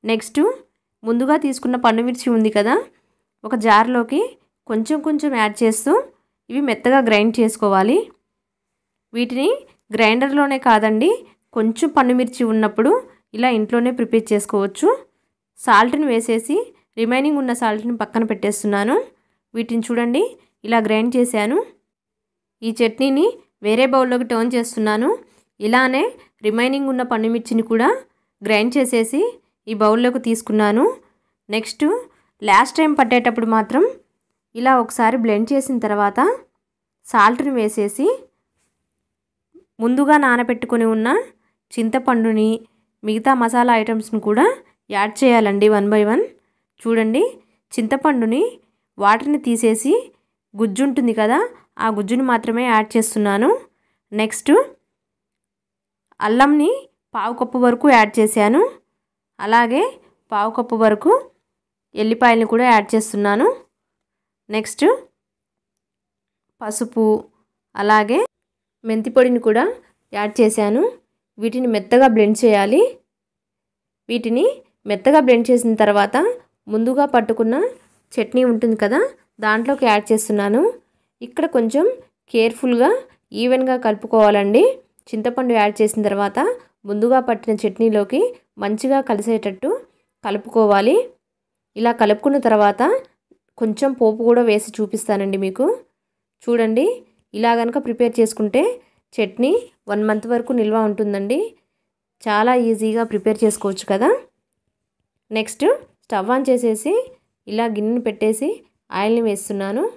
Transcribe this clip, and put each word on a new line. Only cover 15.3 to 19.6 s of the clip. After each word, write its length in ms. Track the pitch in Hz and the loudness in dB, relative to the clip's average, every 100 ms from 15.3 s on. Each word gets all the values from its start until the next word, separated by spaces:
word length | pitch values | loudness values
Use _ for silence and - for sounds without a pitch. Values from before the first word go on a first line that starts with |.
| _ _ _ - | _ _ _ 2
సాల్ట్ని 400 | 208 240 285 302 | 4 4 0 0
వేసేసి 440 | 226 233 226 226 320 480 _ _ - | 0 0 -2 0 -4 -4 _ _ -4
రిమైనింగ్ 380 | 226 247 285 294 | -2 0 0 0
ఉన్న 100 | 262 240 | -2 -2
సాల్ట్ని 340 | 233 214 226 233 | -2 -2 -4 -6
పక్కన 200 | 208 226 226 | -4 -2 -2
పెట్టేస్తున్నాను. 680 | 214 202 202 214 202 208 330 523 _ _ _ _ | -2 -4 -4 -2 -2 0 -2 -4 _ _ _ _
వీటిని 260 | 226 | -8